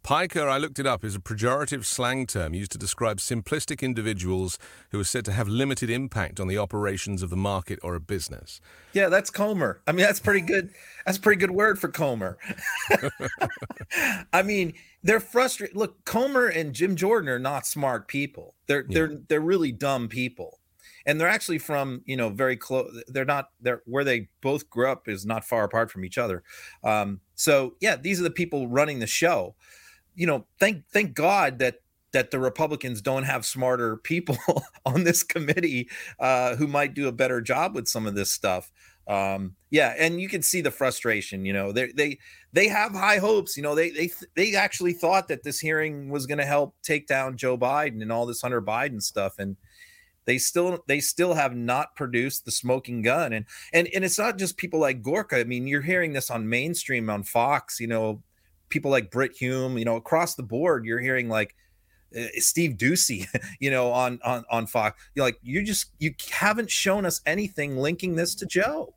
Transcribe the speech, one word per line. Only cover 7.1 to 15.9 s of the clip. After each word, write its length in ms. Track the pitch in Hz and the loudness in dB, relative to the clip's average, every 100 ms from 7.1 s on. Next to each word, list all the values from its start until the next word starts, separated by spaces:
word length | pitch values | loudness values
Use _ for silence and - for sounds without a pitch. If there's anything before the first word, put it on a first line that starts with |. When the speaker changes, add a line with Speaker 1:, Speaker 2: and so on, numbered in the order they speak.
| 95 | -4
Speaker 1:
of 80 | 90 | -2
the 80 | 90 | -2
market 400 | 101 98 - 101 | 0 -2 -4 -8
or 120 | 85 | -6
a 60 | 87 | -8
business. 600 | 80 98 - - - - - - - | -6 -6 -6 -12 -16 -20 -20 -20 -4
Speaker 2:
Yeah, 160 | 196 190 | 2 4
that's 220 | 190 190 | 4 2
Comer. 500 | - 208 196 123 - - | -2 0 2 0 0 -2
I 60 | |
mean, 120 | 175 | 4
that's 160 | 202 202 | 4 4
pretty 220 | 214 202 | 2 2
good. 280 | 170 202 185 - - - - | 2 -2 -2 -14 -20 -8 -4
That's 100 | 190 | 2
a 40 | |
pretty 180 | 214 196 | 4 4
good 120 | 190 | 2
word 260 | 185 214 196 | 4 2 2
for 100 | 156 | -4
Comer. 480 | - 147 117 92 90 - - - - - | 0 0 0 -4 -8 -12 -8 -6 -6 2
<laughs> 1400 | - - - - - - - - - - - - 196 - | 2 2 -6 -8 -4 -4 -4 -14 -14 -6 -2 -2 -2 0
I 100 | 175 | 2
mean, 320 | 196 208 170 - - _ | 2 0 -2 -6 -20 _
they're 180 | 175 220 | 2 2
frustrated. 560 | 220 240 254 - 202 196 | 2 2 2 -2 -8 -4
Look, 280 | 214 | -4